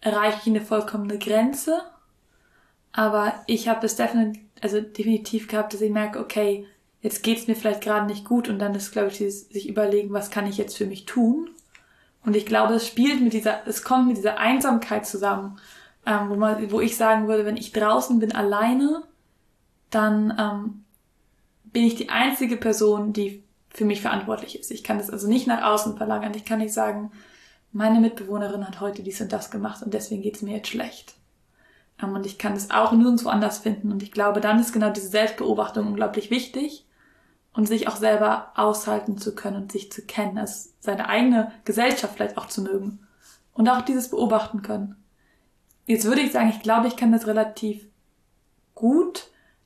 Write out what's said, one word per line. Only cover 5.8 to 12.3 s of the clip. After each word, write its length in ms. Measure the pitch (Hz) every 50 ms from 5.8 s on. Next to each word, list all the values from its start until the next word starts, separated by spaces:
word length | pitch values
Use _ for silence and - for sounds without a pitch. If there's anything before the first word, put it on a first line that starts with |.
ich 120 | 214 214
merke, 260 | 208 214 214 208 208 -
okay, 480 | 220 - - 208 208 202 202 202 202 - _ _ _ _ _ _
jetzt 220 | - 214 - -
geht's 240 | - 220 233 226 -
mir 80 | - 220
vielleicht 260 | 220 - 220 208 208
gerade 260 | - 214 208 208 208
nicht 180 | 208 208 208 -
gut 240 | - 240 240 233 -
und 100 | 208 196
dann 160 | 202 202 196
ist, 160 | 202 - -
glaube 180 | - 214 202 202
ich, 100 | 202 -
dieses 300 | 208 196 196 - - _
sich 200 | - 202 196 -
überlegen, 440 | 202 214 208 202 202 208 208 202
was 180 | 202 202 202 -
kann 160 | - 208 202
ich 100 | 202 196
jetzt 200 | 202 202 - -
für 100 | - 208
mich 180 | 190 196 - -
tun? 460 | - - 247 233 226 254 311 330 339 - - _ _ _ - _ _ _ _ _ _ _ _ -
Und 100 | 214